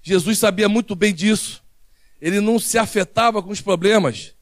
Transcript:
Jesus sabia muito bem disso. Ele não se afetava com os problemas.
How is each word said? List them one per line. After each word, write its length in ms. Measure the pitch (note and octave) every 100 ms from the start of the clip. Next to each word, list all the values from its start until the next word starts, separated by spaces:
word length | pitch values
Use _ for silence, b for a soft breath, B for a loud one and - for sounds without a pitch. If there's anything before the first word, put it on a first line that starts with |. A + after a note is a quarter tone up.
Jesus 360 | - F#3 E3+ G#3+
sabia 300 | G#3+ F#3+ G#3
muito 280 | G#3+ - F#3+
bem 180 | G#3
disso. 500 | E3+ G3+ G#3+ - - - _ - _ _ -
Ele 180 | D#3 G3+
não 200 | G#3+ A3+
se 180 | - A3+
afetava 640 | G#3 G#3 F#3 - A#3 A3
com 80 | F#3
os 120 | G#3
problemas. 720 | - F3 F#3+ A3 D#3 G#2 - -